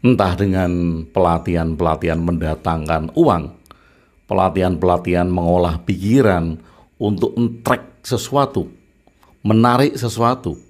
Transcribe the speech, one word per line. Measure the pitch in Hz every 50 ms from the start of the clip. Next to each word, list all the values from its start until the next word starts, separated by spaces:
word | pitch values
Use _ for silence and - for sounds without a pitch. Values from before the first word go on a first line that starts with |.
| -
Entah | 120 127 113 101 92 87
dengan | 90 101 98 92 92 92 90 90 87 87 87 85 82 80 -
pelatihan-pelatihan | - - 92 87 85 85 85 - 87 85 82 82 82 76 87 82 80 78 - 85 80 82
mendatangkan | 82 85 87 82 80 78 78 - - 85 82 80 76 78 82 80 78 82 -
uang, | - 170 151 101 85 76 - - - _ _ - _ _ _ _ _ _ _ _ _ _ _
pelatihan-pelatihan | 101 95 92 95 80 95 92 90 90 80 87 90 87 87 87 87 90 87 87 90
mengolah | 90 90 87 85 87 90 87 85 80 80 - -
pikiran | 95 85 90 101 113 139 127 107 92 87 85 80 80 80 - - - - - _ _ _
untuk | 117 104 104 - 135 - - -
men-track | 120 117 117 117 - - 127 120 - - _ _ _
sesuatu, | - 131 120 - - - 143 139 135 - - 95 87 - - _ _ _ _ _ _ _ _ _ _ _ _ _ 101
menarik | 107 110 113 123 120 123 139 147 -
sesuatu | 131 113 120 110 113 117 120 127 127 - 90 73 - - _